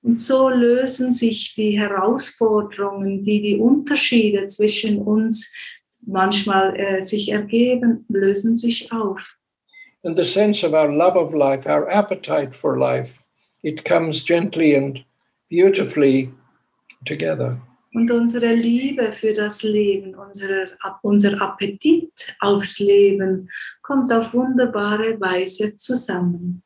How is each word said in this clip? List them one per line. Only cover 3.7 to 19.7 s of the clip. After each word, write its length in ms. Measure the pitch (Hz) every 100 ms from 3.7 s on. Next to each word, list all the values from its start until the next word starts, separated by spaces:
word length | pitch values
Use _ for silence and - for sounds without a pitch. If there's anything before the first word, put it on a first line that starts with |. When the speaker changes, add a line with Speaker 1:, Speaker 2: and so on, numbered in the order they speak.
| 294 - 285 - 240 214 202 196
Speaker 1:
zwischen 500 | - 214 208 220 202
uns 560 | 202 214 220 220 - - - - _ - -
manchmal, 680 | 190 190 202 202 190 190 -
äh, 260 | 196 190
sich 280 | 190 214 208
ergeben, 760 | 208 208 226 247 247 240 226 -
lösen 460 | 196 196 202 226 233
sich 360 | 233 - -
auf. 300 | 226 202 196 - _ _ _ _ - - _
Speaker 2:
And 140 | 170 165
the 60 |
sense 420 | - 190 208 208 170
of 80 |
our 180 | 156 151
love 240 | 147 175 185
of 180 | 151
life, 340 | 151 139 135 147
our 200 | 151 151
appetite 640 | 190 208 180 - 156 135
for 240 | - 156 131
life, 460 | 131 123 117 - _ _ _ _
it 220 | 156 156 -
comes 380 | 175 165 151
gently 520 | - 170 165 160 160 147
and 280 | 139 131 _ _ _ _ _
beautifully 840 | 170 190 196 - 151 139 135 127 - _ _ _ _ _ - -
together. 560 | - - 156 120 123 - _ _
Speaker 1:
Und 160 | 226 233
unsere 440 | 240 233 233 233
Liebe 580 | 233 233 240 269 277 220
für 220 | 214 220
das 300 | 214 208 208
Leben, 520 | 220